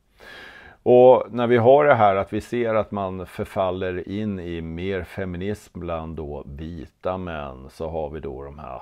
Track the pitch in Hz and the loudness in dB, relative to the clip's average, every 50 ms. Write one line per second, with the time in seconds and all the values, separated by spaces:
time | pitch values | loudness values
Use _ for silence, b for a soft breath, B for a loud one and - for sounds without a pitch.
0 | _ _ B B B B B B B B B B B B B B _ 120 123 123 | _ _ B B B B B B B B B B B B B B _ 6 8 10
1 | 123 127 127 107 - 101 113 120 120 117 123 120 113 123 135 147 147 147 135 113 | 10 10 8 6 4 -2 -4 -4 0 2 2 6 6 6 6 8 6 6 6 6
2 | 107 101 95 98 98 - 107 107 - - 120 123 117 113 110 107 98 - 104 101 | 6 4 4 2 -2 -2 -6 -8 -6 -6 -4 -4 -2 0 0 -2 -2 -2 -4 -6
3 | 98 92 95 92 90 - - - 104 - - 104 95 92 90 92 95 92 90 92 | -6 -6 -6 -10 -12 -12 -10 -10 -10 -6 -4 -2 -2 -2 -2 -4 -6 -6 -6 -8
4 | - - 95 104 107 104 98 95 85 87 85 82 82 82 82 82 90 98 98 92 | -8 -8 -6 -6 -4 -4 -6 -6 -6 -8 -8 -8 -8 -8 -8 -8 -6 -6 -6 -6
5 | 85 - - 98 98 92 87 87 92 101 104 - - - - 90 87 85 82 80 | -8 -8 -10 -10 -8 -8 -8 -6 -6 -8 -8 -8 -12 -16 -16 -12 -8 -8 -8 -8
6 | 80 80 80 80 78 71 73 69 67 - 71 71 80 80 87 80 62 - _ _ | -8 -10 -10 -10 -10 -10 -12 -12 -12 -14 -14 -12 -12 -12 -12 -14 -16 -18 _ _
7 | - 92 92 92 90 87 82 76 71 69 65 65 67 69 - - 82 78 82 80 | -6 -6 -6 -4 -6 -8 -8 -10 -10 -12 -14 -16 -18 -18 -12 -10 -8 -6 -6 -6
8 | 78 71 73 80 73 73 65 67 69 71 71 76 71 64 64 64 | -6 -8 -8 -10 -10 -10 -10 -12 -14 -16 -16 -16 -16 -14 -14 -16